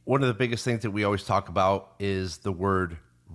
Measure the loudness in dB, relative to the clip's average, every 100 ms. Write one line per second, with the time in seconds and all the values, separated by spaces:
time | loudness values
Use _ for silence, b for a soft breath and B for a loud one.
0 | -2 2 2 2 0 0 -2 -2 -2 0
1 | 0 0 0 0 0 2 2 2 -2 -6
2 | -2 -2 -4 -6 -6 -2 0 2 0 -4
3 | -16 _ -18